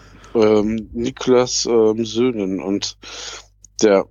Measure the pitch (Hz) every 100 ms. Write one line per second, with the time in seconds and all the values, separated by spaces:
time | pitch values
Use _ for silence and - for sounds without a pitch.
0 | - - - 120 107 107 104 110 101 117
1 | 120 131 - 123 123 - - 117 110 110
2 | 113 110 127 113 95 95 90 101 - -
3 | - - - - - _ _ - 107 98
4 | -